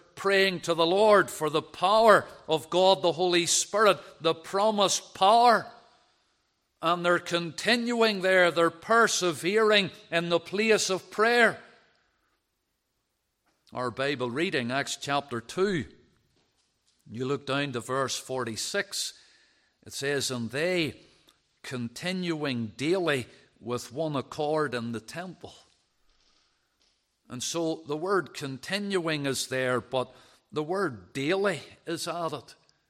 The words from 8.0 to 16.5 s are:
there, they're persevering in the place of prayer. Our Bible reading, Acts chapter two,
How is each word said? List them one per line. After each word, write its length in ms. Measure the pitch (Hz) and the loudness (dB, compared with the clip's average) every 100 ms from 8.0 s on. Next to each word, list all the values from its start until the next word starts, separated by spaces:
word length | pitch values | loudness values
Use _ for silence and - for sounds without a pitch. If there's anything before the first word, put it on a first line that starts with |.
| 226 196 | 2 2
there, 280 | 180 190 175 | 2 4 4
they're 200 | 165 170 | 4 2
persevering 1200 | 165 - 226 220 - 180 139 160 214 214 208 180 - - | 0 2 4 4 2 -2 -2 0 2 4 4 2 -6 -4
in 180 | 170 170 | -4 0
the 120 | 170 | -2
place 500 | - 190 220 208 - | -2 -2 2 2 2
of 200 | 185 - | -4 -6
prayer. 520 | - 220 240 220 151 - _ _ _ _ _ _ _ _ _ _ _ _ _ _ _ _ _ _ _ _ | 0 2 4 4 2 -10 _ _ _ _ _ _ _ _ _ _ _ _ _ _ _ _ _ _ _ _
Our 180 | 120 123 | -8 -6
Bible 400 | 107 135 143 123 | -4 -4 -4 -4
reading, 400 | 123 185 156 120 | -4 -2 -2 -4
Acts 260 | 131 135 - | -4 -6 -8
chapter 440 | - 143 139 117 | -4 -4 -4 -10
two, 460 | - - 196 175 101 - _ _ _ _ _ | -8 -4 -2 -2 -6 -12 _ _ _ _ _